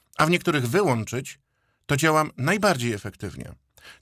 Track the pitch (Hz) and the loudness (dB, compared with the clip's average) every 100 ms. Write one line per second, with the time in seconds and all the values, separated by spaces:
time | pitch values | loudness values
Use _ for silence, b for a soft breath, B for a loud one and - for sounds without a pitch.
0 | b - 156 175 175 151 120 165 185 117 | b 0 2 2 2 0 0 2 2 0
1 | 104 120 139 - _ _ _ _ - 143 | -4 -8 -10 -16 _ _ _ _ -4 0
2 | 160 156 156 - 131 202 202 131 120 104 | 4 2 0 -2 -2 2 2 2 -2 -4
3 | 104 - 98 - - - _ _ B B | -8 -10 -12 -10 -14 -18 _ _ B B